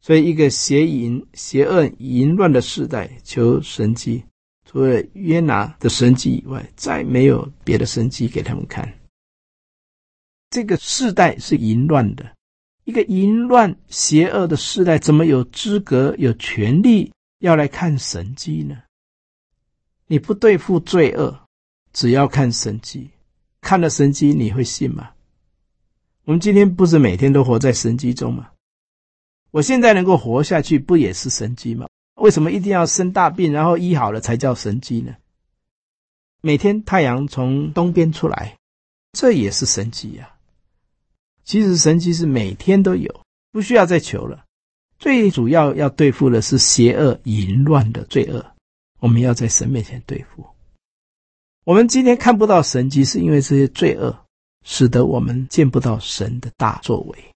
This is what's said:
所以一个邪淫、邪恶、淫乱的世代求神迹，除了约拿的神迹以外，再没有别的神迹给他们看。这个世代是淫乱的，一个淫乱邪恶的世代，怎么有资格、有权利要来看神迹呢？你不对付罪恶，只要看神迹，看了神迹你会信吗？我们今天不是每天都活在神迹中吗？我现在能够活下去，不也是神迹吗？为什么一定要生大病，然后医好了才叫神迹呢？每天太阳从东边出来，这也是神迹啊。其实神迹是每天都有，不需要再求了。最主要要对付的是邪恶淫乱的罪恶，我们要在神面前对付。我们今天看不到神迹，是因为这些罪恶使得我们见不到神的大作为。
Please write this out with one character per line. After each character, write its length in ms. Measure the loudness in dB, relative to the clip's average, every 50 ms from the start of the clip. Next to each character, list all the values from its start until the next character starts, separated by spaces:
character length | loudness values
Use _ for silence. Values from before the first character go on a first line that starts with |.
所 160 | _ 2 2
以 80 | 4 4
一 80 | 2 2
个 160 | 2 2 2
邪 380 | 2 -2 -4 0 0 2 2
淫、 400 | 0 -2 -4 -4 -4 -6 -6 -8 _ _
邪 300 | -20 -18 -6 0 0 0
恶、 200 | 2 2 2 2 0 -2 -10
淫 360 | -10 -4 -2 0 2 2 2
乱 160 | 2 2 2
的 120 | 2 2 0
世 240 | -2 -6 -8 -8
代 320 | -6 -6 -8 -8 -10 -14 -20 -20
求 380 | -10 -4 0 2 2 2 0
神 340 | -2 -8 -8 -4 -2 -2 -2
迹， 300 | -4 -4 -6 -8 -8 -8 _ _ _ _ _ _ _ _
除 160 | _ _ -2
了 240 | 0 2 2 0 -2 -6 _
约 280 | -10 -4 -2 0 0
拿 360 | 0 0 0 -2 -2 -6 -10 _
的 120 | -4 -4
神 240 | 0 2 4 4 4
迹 280 | 4 2 -4 -4 -4 -6
以 40 |
外， 200 | -10 -14 -14 -14 -18 _
再 300 | _ -8 -8 -6 -6 -6
没 220 | -4 0 2 4
有 260 | 4 2 2 -2 -10 -16 _ -6
别 120 | -4 -2
的 80 | -2 -2
神 240 | -4 -4 -4 -4 -4
迹 180 | -4 -4 -6 -6
给 140 | -6 -6 -8
他 120 | -6 -8
们 120 | -8 -10
看。 320 | -10 -10 -12 -12 -12 -14 -20 -20 _ _ _ _ _ _ _ _ _ _ _ _ _ _ _ _ _ _ _ _ _ _ _ _ _ _ _ _ _
这 160 | -8 -8 -4
个 140 | -2 -4 -4
世 340 | -4 -6 -6 -2 -2 -2 2
代 260 | 2 2 2 0 -4
是 180 | -6 -4 -4
淫 300 | -2 0 0 0 0 0
乱 280 | 2 2 2 0 0 -4
的， 200 | -8 -16 -20 -20 _ _ _ _ _ _ _ _ _ _
一 80 | -6 -2
个 100 | -2 -2
淫 400 | 0 0 0 2 2 2 0 0
乱 340 | 2 4 4 4 2 0 _ _ _
邪 380 | -8 -6 -4 2 4 4 2
恶 200 | 4 0 -2 -2
的 100 | 0 -2
世 280 | -4 -4 -6 -2 0 2
代， 140 | 2 2 0
怎 160 | 2 4 4
么 120 | 4 4
有 180 | 4 2 0 0
资 340 | -4 -8 -10 -6 -4 -4 -4
格、 340 | -2 0 0 0 0 0 -2 0
有 140 | -2 -2 -2
权 480 | -2 -6 -10 -4 -2 0 2 2 4 6
利 300 | 6 4 4 2 -2 -10 _ _ _ _ _
要 160 | 0 2 2
来 140 | 2 2 -2
看 300 | -4 -4 -2 -2 -2 -2
神 360 | -4 -8 -10 -10 -10 -10 -12
迹 280 | -12 -10 -8 -8 -8 -8
呢？ 200 | -10 -12 -14 _ _ _ _ _ _ _ _ _ _ _ _ _ _ _ _ _ _ _ _ _ _ _ _ _
你 120 | _ -2 -2
不 160 | 0 -2 -4
对 240 | 2 4 4 4 4
付 220 | 0 0 -2 -2
罪 320 | -2 0 2 2 2 2 2
恶， 280 | -2 -4 -6 -6 -12 _ _ _ _ _ _ _ _ _ _ _
只 180 | -4 0 2
要 160 | 2 2 2
看 240 | 2 2 0 0 0
神 300 | -2 -4 -8 -8 -10 -10
迹， 300 | -14 -16 -16 -16 -18 -18 _ _ _ _ _ _ _ _ _ _
看 200 | -4 -2 0 0
了 80 | 0 0
神 240 | 0 2 2 2 2
迹 220 | 2 2 2 2
你 160 | 2 0 -2
会 140 | -2 -4 -4
信 280 | -4 -4 -6 -6 -6 -6
吗？ 180 | -8 -12 -16 _ _ _ _ _ _ _ _ _ _ _ _ _ _ _ _ _ _ _ _ _ _ _
我 80 | -2 -2
们 80 | 0
今 140 | 2 4 4
天 200 | 6 6 4 4
不 100 | 2 2
是 120 | 4 6 6
每 180 | 4 4 2
天 160 | 2 2 2 4
都 120 | 4 4
活 140 | 4 2 2
在 140 | 2 0 0
神 240 | 0 -2 -2 -2
迹 160 | -2 -2 -4 -4
中 220 | -4 -6 -6 -6
吗？ 160 | -8 -10 -16 _ _ _ _ _ _ _ _ _ _ _ _ _ _ _ _ _ _ _ _ -2
我 100 | -2 0
现 180 | 0 2 4
在 140 | 4 4 4
能 100 | 4 4
够 120 | 2 2
活 260 | 2 2 0 -2 -2 0
下 180 | 0 -2 -2 0
去， 160 | 0 0 -2
不 180 | 2 2 2
也 160 | 2 2 2 -2
是 180 | -6 -8 -8
神 240 | -8 -6 -6 -8 -10
迹 200 | -8 -8 -8 -8
吗？ 140 | -8 -10 -14 _ _ _ _ _
为 140 | 4 4 4
什 120 | 4 4 0
么 100 | 0 -2
一 80 | -4
定 120 | -2 -2 0
要 140 | 0 0
生 260 | 0 -2 -2 -4 -2 0
大 180 | 0 0 0
病， 220 | 0 0 -2 -2 0
然 120 | 0 0
后 140 | 0 0 0
医 160 | 0 -2 -2
好 180 | 0 -2 -2 -4
了 80 | -6
才 160 | -4 -4 -4
叫 180 | -2 -2 -4 -4
神 260 | -4 -6 -6 -6 -6
迹 200 | -6 -6 -8 -8
呢？ 140 | -8 -8 -14 _ _ _ _ _ _ _ _ _ _ _ _ _ _ _ _ _ _ _ _ _ _ _ _ _ -2
每 140 | -2 -2 2
天 260 | 2 0 0 0 -4
太 180 | -2 0 0 0
阳 240 | 0 0 -2 -4
从 460 | -6 -6 -4 -2 -2 -2 -2 -4 -4 -2
东 200 | -2 -2 0 2
边 200 | 2 0 0 0
出 160 | -2 -4 -6
来， 280 | -4 -6 -10 -14 -16 _ _ _ _ _ _ _ _ _ _ _ _
这 200 | 0 2 2 2
也 180 | 2 0 -2
是 140 | -2 -4 -4
神 240 | -2 -4 -4 -4 -8
迹 280 | -10 -12 -14 -16 -16 -18
啊。 180 | -20 -20 _ _ _ _ _ _ _ _ _ _ _ _ _ _ _ _ _ _ _ _ _ _ _
其 200 | -4 0 0 2
实 140 | 2 2
神 220 | 2 2 2 2 2
迹 140 | 2 0 -2
是 140 | -2 -2
每 280 | -2 -2 -2 -4 -6 -8
天 280 | -6 0 2 4 4 4
都 120 | 2 0
有， 300 | -2 -4 -8 -10 -16 _ _ _ _ _ _
不 100 | _ -8
需 140 | -4 2 4
要 100 | 4 4
再 120 | 4 2 0
求 280 | 0 -2 -8 -8 -8
了。 180 | -10 -14 -16 _ _ _ _ _ _ _ _ _ _ _ _
最 320 | -2 0 2 4 4 2
主 180 | 2 0 0 2
要 260 | 2 2 2 2 0
要 140 | -2 -2 -4
对 240 | 0 2 2 2 2
付 180 | 2 2 2
的 100 | 2 2 0
是 160 | 0 0 0
邪 340 | 2 2 2 4 4 4 4
恶 260 | 4 2 0 0 -2 -4
淫 400 | -4 -4 -2 -2 0 0 0 2
乱 260 | 4 2 2 2 0 -4
的 120 | -8 -12
罪 260 | -4 -2 -2 -2 -2
恶， 240 | -6 -10 -10 -12 _ _ _ _ _ _ _ _ _ _
我 80 | 0 2
们 120 | 2 4
要 140 | 2 0 0
在 140 | -2 -2 -2
神 200 | -2 -2 -2 -2
面 140 | -4 -4 -6
前 180 | -8 -12 -18 -12
对 160 | -12 -12 -12 -12
付。 220 | -16 _ -20 -20 -20 _ _ _ _ _ _ _ _ _ _ _ _ _ _ _ _ _ _ _ _ _ _ _
我 100 | 2 4
们 140 | 4 6 4
今 160 | 2 2 4
天 120 | 4 2
看 220 | 2 4 2 2 4
不 80 | 4
到 160 | 4 4 4 2
神 260 | 2 -2 -2 -2 0
迹， 160 | 2 0 0
是 140 | 2 0 -2
因 140 | 0 2 2
为 80 | 2
这 160 | 2 2 2
些 100 | 2 2
罪 300 | 0 0 -2 -2 -2 0
恶 200 | -2 -4 -6 -6 -8 _ _ _ _ _ _ _ _ _
使 240 | -12 0 2 2 2
得 180 | 4 2 0
我 120 | 2 0 -2
们 300 | -2 -4 -4 -6 -6 -4
见 200 | 0 2 2 2
不 120 | 2 0
到 180 | -2 -2 -4 -4
神 400 | -6 -10 -8 -8 -8 -8 -8 -10
的 120 | -10 -14 -10
大 220 | _ -4 -4 -4 -6 -6
作 180 | -4 -4 -4
为。 240 | -4 -10 -16 -20 -20 _ _